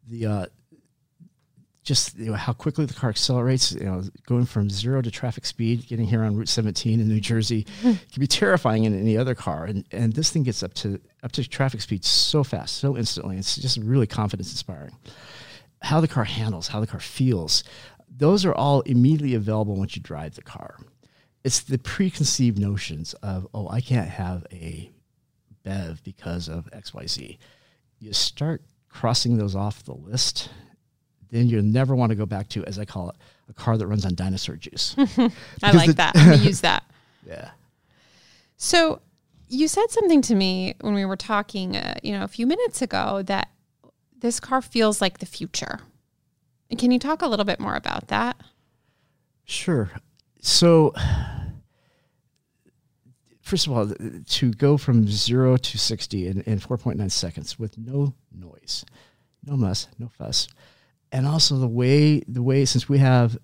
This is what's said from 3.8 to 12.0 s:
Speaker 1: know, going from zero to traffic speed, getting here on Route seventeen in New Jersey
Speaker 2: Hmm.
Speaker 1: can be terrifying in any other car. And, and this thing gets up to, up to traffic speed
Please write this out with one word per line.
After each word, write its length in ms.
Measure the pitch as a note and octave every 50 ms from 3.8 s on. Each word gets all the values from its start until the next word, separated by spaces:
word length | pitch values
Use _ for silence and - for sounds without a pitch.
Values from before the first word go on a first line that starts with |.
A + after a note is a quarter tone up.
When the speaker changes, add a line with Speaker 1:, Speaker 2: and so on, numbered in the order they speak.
| -
Speaker 1:
know, 180 | G2 F#2 F2+ F#2+ G2 - - _
going 200 | - B2 B2 B2
from 240 | A#2+ - G#2+ G2+ G2+
zero 320 | G2 G2 G#2 A#2+ C3+ C3+
to 100 | B2 A#2+
traffic 340 | G#2+ - - B2 A2+ - -
speed, 420 | - - - A#2 A2+ A#2+ A#2 A#2+ -
getting 180 | B2 A2+ A#2
here 180 | F#2+ A#2+ A2 A2
on 120 | G#2+ G#2
Route 140 | G#2+ A2+ -
seventeen 500 | - - A2+ G#2 G2 - - A#2 A2 A#2
in 80 | A2 G#2+
New 140 | A2 G#2+
Jersey 440 | G2 - A#2 A2+ G#2+ G2+ A#2 A2 G#2+ - - G3
Speaker 2:
Hmm. 120 | G#3+ B3 A3+ F3+ - _
Speaker 1:
can 80 | - C3
be 80 | C#3 C#3+
terrifying 560 | - - G#3 G3 F#3+ E3+ - A#2+ A2 A2 A2
in 160 | A2 G#2 F#2+
any 160 | G2+ A2+ G#2+
other 200 | A2 B2+ C3 B2
car. 300 | - - - D#2 D2+ D#2+
And, 200 | F#2+ A2 G2 - _
and 200 | - - A#2 A2+
this 180 | A2 C#3+ D#3 -
thing 120 | - E3 C#3
gets 200 | B2+ G#2 - -
up 100 | - _
to, 240 | - - G#2+ G2 F#2+ _ _ _ _ -
up 80 | A#2+ -
to 140 | - B2+ -
traffic 340 | - - C#3 C3+ - G#2+
speed 220 | G2+ - G#2+ F#2+